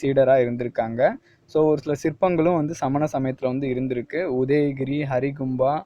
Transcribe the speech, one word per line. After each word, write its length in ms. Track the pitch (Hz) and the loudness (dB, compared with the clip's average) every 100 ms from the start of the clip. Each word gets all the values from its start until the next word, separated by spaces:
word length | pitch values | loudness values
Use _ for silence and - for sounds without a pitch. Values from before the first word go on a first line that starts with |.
சீடரா 360 | 139 135 127 135 | 0 4 6 4
இருந்திருக்காங்க. 680 | 120 120 123 - 113 117 156 247 _ _ | 2 -2 -4 -4 -4 0 0 0 _ _
So 200 | _ 156 | _ 2
ஒரு 160 | 156 151 | 2 2
சில 140 | 151 | -2
சிற்பங்களும் 600 | 143 160 151 185 170 165 | -2 -2 0 0 2 2
வந்து 200 | 175 151 | 2 0
சமண 300 | 165 131 143 151 | -2 -2 0 -2
சமயத்துல 340 | 139 131 131 127 | -2 -4 -2 -4
வந்து 200 | 131 139 | -2 -2
இருந்திருக்கு. 520 | 123 131 123 117 151 180 | -2 -2 -4 -4 -4 -2
உதயகிரி, 640 | 127 131 147 143 135 135 147 | -2 2 2 0 -2 -4 -4
ஹரிகும்பா, 800 | 139 127 139 139 131 127 131 151 | -2 -2 -2 -4 -4 0 0 0